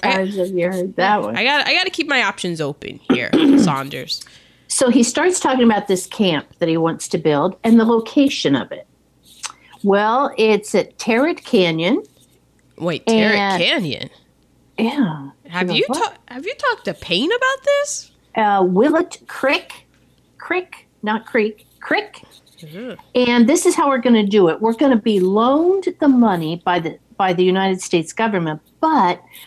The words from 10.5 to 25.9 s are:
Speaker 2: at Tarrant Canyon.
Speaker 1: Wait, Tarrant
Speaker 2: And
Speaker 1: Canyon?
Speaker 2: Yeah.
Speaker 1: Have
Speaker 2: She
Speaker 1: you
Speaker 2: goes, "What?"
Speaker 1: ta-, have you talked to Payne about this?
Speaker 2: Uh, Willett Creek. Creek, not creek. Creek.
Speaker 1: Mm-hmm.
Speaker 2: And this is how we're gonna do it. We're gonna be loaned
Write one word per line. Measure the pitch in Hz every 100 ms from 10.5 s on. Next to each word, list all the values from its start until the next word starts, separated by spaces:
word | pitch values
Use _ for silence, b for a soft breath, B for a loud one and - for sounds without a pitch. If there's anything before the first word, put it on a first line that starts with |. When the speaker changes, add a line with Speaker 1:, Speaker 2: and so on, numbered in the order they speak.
| 208 208 196
Speaker 2:
at | - -
Tarrant | - 226 302 349
Canyon. | - 240 175 160 170 311 - _ _ _ _ _ _ -
Speaker 1:
Wait, | 170 160 -
Tarrant | 220 214 202
Speaker 2:
And | 196 185
Speaker 1:
Canyon? | 190 311 165 - - - _ _ _ _ _ -
Speaker 2:
Yeah. | 226 196 196 156 139 - -
Speaker 1:
Have | 170 180
Speaker 2:
She | 170
Speaker 1:
you | 226
Speaker 2:
goes, | 285
"What?" | 440
Speaker 1:
ta-, | - -
have | 247 339
you |
talked | 571 571 440
to | -
Payne | - - 180 302
about | 480 523 539
this? | 571 571 571 - - _ _ -
Speaker 2:
Uh, | 208 196
Willett | 185 185 277 320 349 - -
Creek. | - 269 320 - - _ _ _ _ _ -
Creek, | - 359 359 - _ _
not | 214 226 233
creek. | 247 214 214 _ _
Creek. | - 359 415 - - - _ _
Speaker 1:
Mm-hmm. | 156 165 247 - _
Speaker 2:
And | 247 247 240 233
this | 339 359
is |
how | 339 294
we're | 262
gonna | 240 233 202
do | 214 175
it. | 160
We're | 220
gonna | 226 285 240
be | 226 202
loaned | 185 202 240 285 349 381 359